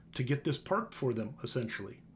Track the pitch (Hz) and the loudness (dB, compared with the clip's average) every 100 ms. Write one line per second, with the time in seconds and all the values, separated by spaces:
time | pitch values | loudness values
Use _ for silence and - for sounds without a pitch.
0 | - - 127 143 160 131 - 202 220 - | -8 -2 2 2 2 0 2 2 2 0
1 | 131 113 107 - 123 131 113 - 98 87 | 0 2 -2 -4 -2 0 0 -2 -8 -10
2 | - | -12